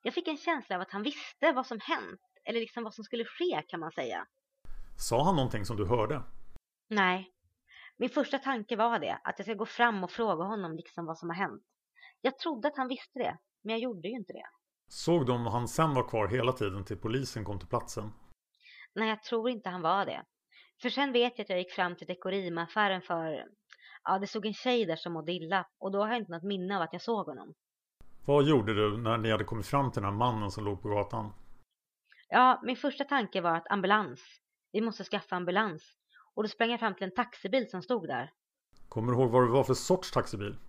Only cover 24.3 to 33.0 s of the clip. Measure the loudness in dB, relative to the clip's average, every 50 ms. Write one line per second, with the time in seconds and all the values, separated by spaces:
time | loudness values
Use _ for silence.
24.3 | -4 -4 -4 -4 -6 -2 0 2 2 2 2 0 -2 -4 -4 -6 -6 -4 -4 -4
25.3 | -4 -4 -2 -2 -2 -2 -2 _ _ _ -6 -2 0 0 0 2 0 -2 -4 -6
26.3 | -8 -6 -4 -4 -4 -2 -2 -2 -2 -2 -2 -4 -4 -8 -2 -2 -2 -2 -2 -6
27.3 | -8 -12 -14 -18 -20 _ _ _ _ _ _ _ _ _ -18 -18 -16 -8 2 4
28.3 | 6 6 8 8 6 6 6 4 4 4 4 2 2 0 0 0 2 2 4 2
29.3 | 2 2 2 -2 -4 -6 -4 0 2 2 2 2 0 -2 -2 0 0 2 2 2
30.3 | 2 0 -2 -4 -4 -4 -4 -4 -4 -4 -2 0 0 0 0 0 -4 -6 -6 -8
31.3 | -10 -14 -16 -18 -18 -18 -20 _ _ _ _ _ _ _ _ _ -20 -20 _ _
32.3 | 4 6 8 6 6 4 0 -4 -4 0 -2 -2 -2 -2